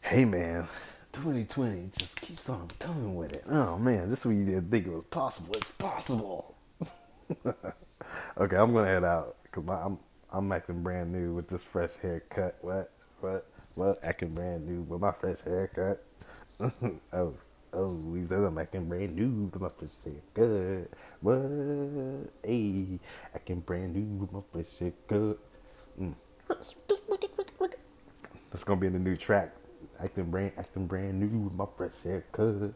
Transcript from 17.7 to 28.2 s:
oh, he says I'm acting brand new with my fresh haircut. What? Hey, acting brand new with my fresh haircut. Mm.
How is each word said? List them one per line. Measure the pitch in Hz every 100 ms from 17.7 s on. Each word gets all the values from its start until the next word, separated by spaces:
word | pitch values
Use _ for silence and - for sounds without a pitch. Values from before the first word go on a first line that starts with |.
oh, | 180 190 90 80
he | 85
says | 87 92
I'm | 101 80
acting | 82 95 85
brand | 87 95 80
new | 120 113 101
with | 92
my | 90
fresh | - 76 -
haircut. | - 73 - - 117 104 92 95 85 - - -
What? | 101 127 135 147 143 143 143 143 131 135 - -
Hey, | - 120 107 95 95 92 - - -
acting | - - 90
brand | 85 90 95
new | 90 107 101
with | 98
my | 98 98
fresh | 85 82 -
haircut. | 87 87 - - 107 107 - - - - - -
Mm. | 92 - - - - - - - - 392 - 392 403 - 392 - 370 - - - - -